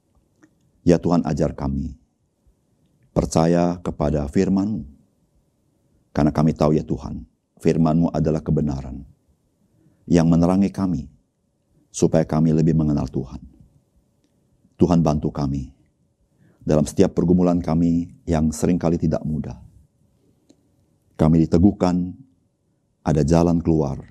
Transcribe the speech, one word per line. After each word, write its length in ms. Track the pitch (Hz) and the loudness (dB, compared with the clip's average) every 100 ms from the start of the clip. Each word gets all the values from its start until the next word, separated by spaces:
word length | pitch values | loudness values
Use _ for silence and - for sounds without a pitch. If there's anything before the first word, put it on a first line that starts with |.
| _ _ _ _ _ _ _ _ | _ _ _ _ _ _ _ _
Ya 160 | 87 85 | 2 2
Tuhan, 240 | 82 85 | 4 0
ajar 320 | 73 76 76 67 | 0 -2 -4 -4
kami 400 | 69 67 71 67 _ _ _ _ _ _ _ _ _ _ _ - | -6 -6 -8 -12 _ _ _ _ _ _ _ _ _ _ _ -4
percaya 640 | 87 82 82 87 87 90 | 0 0 2 2 0 -4
kepada 460 | 82 - 73 73 73 | -10 -4 -2 -2 -2
firman-Mu, 540 | 92 92 95 101 104 69 - _ _ _ _ _ _ _ _ _ _ _ | -2 0 0 -2 -6 -10 -18 _ _ _ _ _ _ _ _ _ _ _
karena 240 | - 76 76 | -2 0 2
kami 160 | 78 | 0
tahu 240 | 76 76 78 | 2 2 0
ya 80 | |
Tuhan, 400 | - - - - - _ _ _ | -2 -8 -8 -14 -16 _ _ _
firman-Mu 480 | 82 78 80 80 85 | -2 2 2 2 0
adalah 320 | 78 78 78 | 0 -2 -2
kebenaran 600 | 80 76 76 67 65 64 65 _ _ _ _ _ _ _ _ _ | -2 -2 -2 -6 -10 -14 -18 _ _ _ _ _ _ _ _ _
yang 240 | - 85 82 | 0 2 4
menerangi 460 | 85 87 95 98 | 4 2 2 0
kami 340 | - 95 87 - - _ _ _ _ _ _ _ | -2 -4 -6 -8 -20 _ _ _ _ _ _ _
supaya 320 | - - 80 80 | -2 0 0 0
kami 260 | 78 80 | 0 2
lebih 220 | 78 80 | 2 2
mengenal 340 | 80 76 71 64 | 2 0 -2 -4
Tuhan. 320 | 71 65 - - - _ _ _ _ _ _ _ _ _ _ _ - | -6 -10 -14 -18 -20 _ _ _ _ _ _ _ _ _ _ _ 0
Tuhan, 240 | 85 85 78 | 2 4 2
bantu 240 | 76 78 | 0 -4
kami 400 | 76 71 69 65 - _ _ _ _ _ _ _ _ - | -4 -4 -6 -8 -16 _ _ _ _ _ _ _ _ 0
dalam 240 | 76 73 | 0 0
setiap 240 | - 92 | 2 0
pergumulan 480 | - 87 90 90 87 | 2 2 2 2 0
kami 560 | 82 80 85 85 87 - - | 0 0 0 0 -4 -10 -4
yang 240 | 78 78 | 0 0
seringkali 480 | - 87 87 85 85 | 0 0 0 0 0
tidak 240 | 80 - | -2 -2
mudah. 400 | - 76 - 60 - - _ _ _ _ _ _ _ _ _ _ _ _ _ | -4 -6 -8 -14 -20 -20 _ _ _ _ _ _ _ _ _ _ _ _ _
Kami 320 | - 78 82 80 | 0 2 4 2
diteguhkan, 720 | 85 98 98 90 90 90 90 - _ _ _ _ _ _ _ - | 4 4 2 0 -2 -4 -10 -20 _ _ _ _ _ _ _ -2
ada 160 | 76 | 0
jalan 400 | 71 82 85 85 | 2 2 2 0
keluar 400 | 85 78 69 67 - | 0 0 -2 -6 -14